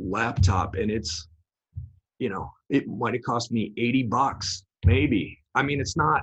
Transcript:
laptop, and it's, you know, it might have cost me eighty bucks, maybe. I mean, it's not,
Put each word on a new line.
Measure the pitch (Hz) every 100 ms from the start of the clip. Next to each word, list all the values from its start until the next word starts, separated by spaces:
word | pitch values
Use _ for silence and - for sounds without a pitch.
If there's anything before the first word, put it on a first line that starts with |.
| 90
laptop, | 101 117 120 95 92 82 -
and | 107
it's, | 113 120 - - _ _ _ _ - - - _ -
you | 123
know, | 95 65 - -
it | 139 -
might | 107 120
have | 120
cost | 120 117 -
me | 117 104 -
eighty | 120 131
bucks, | 117 120 135 - - - - _ 95
maybe. | 127 143 107 76 - _ 127
I |
mean, | 139 143
it's | 131 165
not, | 151 151